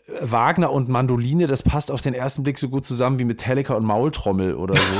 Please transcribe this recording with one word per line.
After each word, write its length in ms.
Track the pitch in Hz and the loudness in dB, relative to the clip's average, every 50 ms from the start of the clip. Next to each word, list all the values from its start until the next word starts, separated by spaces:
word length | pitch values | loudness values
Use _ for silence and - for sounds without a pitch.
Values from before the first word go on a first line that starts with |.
| _ - - - | _ -12 -10 -6
Wagner 500 | 156 117 117 113 117 147 175 185 170 160 | -4 0 2 2 4 4 4 2 2 2
und 160 | 139 139 127 120 | 2 0 0 0
Mandoline, 580 | 127 123 131 127 123 120 120 123 147 175 175 | 0 0 2 2 2 0 0 0 2 2 2
das 160 | 143 135 127 | 2 0 2
passt 280 | - - - 147 - - | 2 2 2 2 -2 -2
auf 100 | 139 127 | -4 -2
den 100 | - 143 | -2 -2
ersten 300 | 123 127 127 139 - - | -2 -2 -4 -4 -4 -2
Blick 160 | 135 143 135 - | -2 -2 -2 -2
so 100 | 147 127 | -4 -4
gut 160 | 131 139 131 | -4 -4 -4
zusammen 340 | - 127 120 127 127 135 127 | -4 -2 0 0 2 2 0
wie 60 | 123 | 0
Metallica 500 | 120 110 - - - 131 139 135 - 131 | 0 -2 -2 -2 -2 0 0 0 0 0
und 120 | 110 110 | 0 2
Maultrommel 680 | 110 104 107 127 156 143 - - 101 98 95 95 92 69 | 2 2 2 2 0 -2 -2 -2 0 0 2 0 0 -2
oder 180 | 62 90 95 95 | -2 -2 0 2
so. 200 | - - 92 95 | 2 2 0 -2